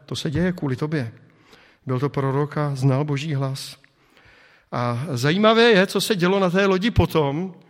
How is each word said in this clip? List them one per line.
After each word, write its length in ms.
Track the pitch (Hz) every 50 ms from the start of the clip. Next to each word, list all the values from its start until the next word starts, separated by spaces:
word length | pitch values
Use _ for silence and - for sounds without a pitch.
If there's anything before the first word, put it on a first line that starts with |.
| _
to 100 | - 131
se 160 | - - 165
děje 200 | 135 151 175 185
kvůli 240 | 180 180 - 143 127
tobě." 360 | 120 151 151 160 156 123 113 110 - - _ _ _ _ _ - - _ _ _ _ _
Byl 140 | 139 131 127
to 100 | 143 143
prorok 480 | - 143 135 135 131 139 151 147 - 156
a 180 | 147 147 143
znal 300 | 131 131 139 131 131 151
Boží 300 | 147 143 139 143 165 147
hlas. 420 | 135 139 135 135 135 - - - - _ _ _ _ _ _ _ _ _ _ _ _ _ _ _ _ _ _
A 340 | - 131 120 120 120 120 135 180
zajímavé 540 | 143 120 120 147 165 196 214 214 226 226 233
je, 240 | 240 226 180 190 196
co 140 | - 202
se 140 | - - 220
dělo 240 | 185 170 180 196 202
na 100 | 196 180
té 160 | 165 190 202
lodi 260 | 196 190 185 185 240
potom, 600 | - - 175 160 - 165 151 139 139 156 185 190 175 - - _